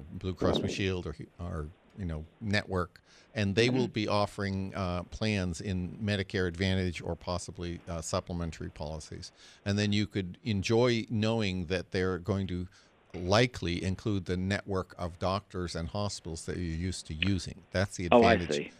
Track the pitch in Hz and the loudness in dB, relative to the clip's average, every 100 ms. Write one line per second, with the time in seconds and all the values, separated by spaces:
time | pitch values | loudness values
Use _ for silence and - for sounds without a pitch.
0 | 73 - 95 90 90 90 98 - 95 92 | -8 -8 -6 0 2 2 0 0 0 0
1 | 87 - - - 87 82 76 - _ - | -4 -8 -12 -10 -8 -6 -8 -12 _ -8
2 | 90 78 80 - 107 101 - 92 87 - | -6 -6 -8 -8 -2 0 0 -2 -2 -6
3 | _ - - - 101 95 120 127 - - | _ -20 -8 -2 2 4 6 4 2 0
4 | 104 104 101 - 98 95 95 95 92 87 | 0 2 0 -2 -2 -2 -4 -2 -2 -2
5 | 87 - 110 104 90 85 101 92 87 - | -4 -2 0 2 0 -2 -2 -2 -4 -2
6 | 104 101 95 98 92 82 95 95 90 82 | 0 0 0 0 0 2 2 2 0 -2
7 | 95 85 - 87 - 87 87 85 - 85 | -4 -4 -4 -4 -6 -8 -8 -8 -8 -8
8 | - 95 - 87 85 - 85 - 76 78 | -2 -2 -2 -4 -4 -6 -10 -8 -8 -8
9 | - 85 90 - - - 101 101 104 104 | -10 -14 -14 -18 -20 -8 -2 0 2 2
10 | 101 107 90 90 - 101 95 113 123 117 | 0 -2 -4 -4 -2 0 4 4 6 4
11 | 104 110 110 113 101 92 82 92 85 98 | 0 0 2 2 2 0 0 -2 0 0
12 | 92 90 90 98 92 90 87 - - _ | 0 0 0 0 0 -4 -6 -12 -20 _
13 | _ 90 90 104 123 - 87 87 90 92 | _ -6 4 6 6 2 -2 0 0 -2
14 | 113 101 87 90 92 98 - 95 90 - | 0 -2 0 0 0 0 0 -4 -4 -6
15 | 90 85 92 98 - 95 87 85 82 104 | -8 -2 0 0 -2 -6 -4 -4 -4 -2
16 | 101 - 85 80 - 85 87 80 92 - | -4 -4 -8 -8 -6 -4 -2 -2 -2 -4
17 | - 78 90 95 - - - 92 98 - | -8 -2 0 0 -2 -10 -4 0 0 -2
18 | 87 117 117 107 80 73 - | 6 8 8 6 4 -2 -4